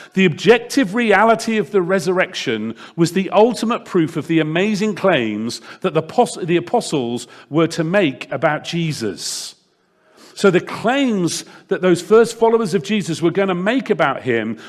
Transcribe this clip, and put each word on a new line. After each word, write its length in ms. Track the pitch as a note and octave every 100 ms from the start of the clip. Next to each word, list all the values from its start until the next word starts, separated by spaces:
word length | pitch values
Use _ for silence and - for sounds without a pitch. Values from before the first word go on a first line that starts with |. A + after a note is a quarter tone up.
| -
"The 100 | F#3+
objective 720 | F#3 C#3+ F#3+ A#3 A#3 C#4 G#3 A3+
reality 640 | A#3 F#3+ A3+ A3 A3+ A3
of 140 | F#3
the 100 | G3+
resurrection 920 | E3+ F#3+ D#3+ F#3 F3+ - - A2+ A2 A2+ - -
was 160 | E3
the 180 | F#3+ G3
ultimate 520 | F#3+ A3+ A#3 A3+ A#3
proof 320 | - F#3 D#3+ D#3+
of 120 | C#3
the 120 | D#3+
amazing 560 | D#3 E3 G#3 G3+ G#3+ F3
claims 640 | F#3+ D#3 A2 G#2 A#2 - - -
that 120 | F#3
the 80 | D#3
pos-, 360 | D#3 - A#3 -
the 140 | E3 E3+
apostles 720 | E3+ A#3+ - D3 A#2+ A#2+ - - -
were 180 | C#3+ D#3+
to 160 | E3
make 480 | D#3+ G3+ E3 B2 -
about 320 | C#3 D#3 D3+
Jesus." 920 | - E3+ E3 C3+ A2 D#2 - - - - _ _ _ _ _ _ - -
So 140 | G3+
the 100 | D#3+
claims 840 | - - A3 C#4 C4 G3+ E3+ - - - _
that 140 | F3
those 200 | F#3 E3+
first 360 | - A3 A3 -
followers 360 | A3+ A3+ G#3+
of 100 | F#3
Jesus 380 | - G#3+ E3 C3+
were 100 | E3
gonna 220 | E3 G3
make 360 | F3 F#3+ C4 -
about 340 | F3 D3 B2+
him 340 | B2+ A2+ A2 A2